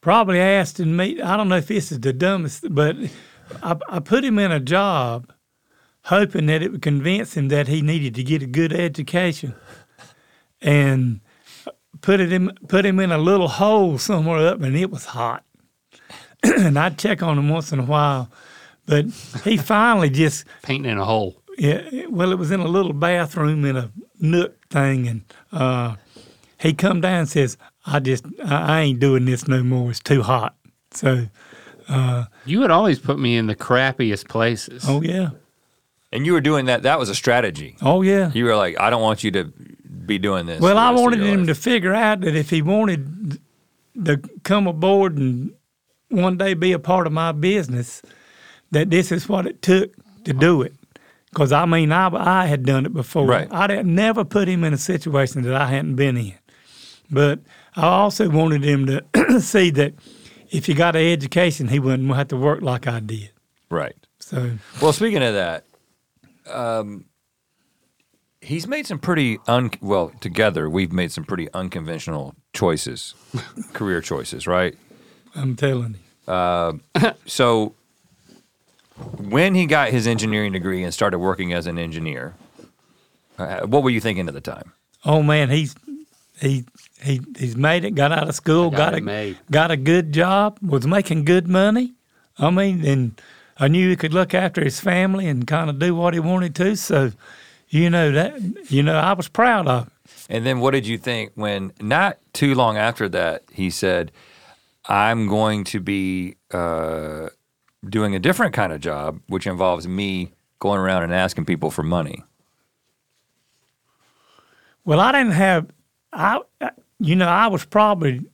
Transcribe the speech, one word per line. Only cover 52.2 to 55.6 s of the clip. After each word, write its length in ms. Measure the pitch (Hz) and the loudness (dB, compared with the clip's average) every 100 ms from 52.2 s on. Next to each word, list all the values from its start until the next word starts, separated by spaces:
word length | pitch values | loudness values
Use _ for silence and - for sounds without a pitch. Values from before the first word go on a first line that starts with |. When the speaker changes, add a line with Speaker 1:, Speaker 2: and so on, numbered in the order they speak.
| - 185 | 2 2
Speaker 1:
I 20 | |
had 220 | 180 147 127 | 2 0 2
done 180 | 135 | 0
it 80 | 139 | 0
before. 320 | 185 127 165 | -4 -4 0
Speaker 3:
Right. 240 | 139 117 80 | 2 2 0
Speaker 1:
I 160 | 170 196 | -2 0
didn't, 280 | 202 196 | 0 0
never 280 | 170 220 226 | 2 2 0
put 240 | 185 208 190 | 0 0 0
him 140 | 185 | 0
in 100 | 165 | 0
a 40 | 147 | 0
situation 600 | - 180 160 143 131 139 | -2 -4 0 0 0 -2
that 100 | 123 | -2
I 120 | 131 | -2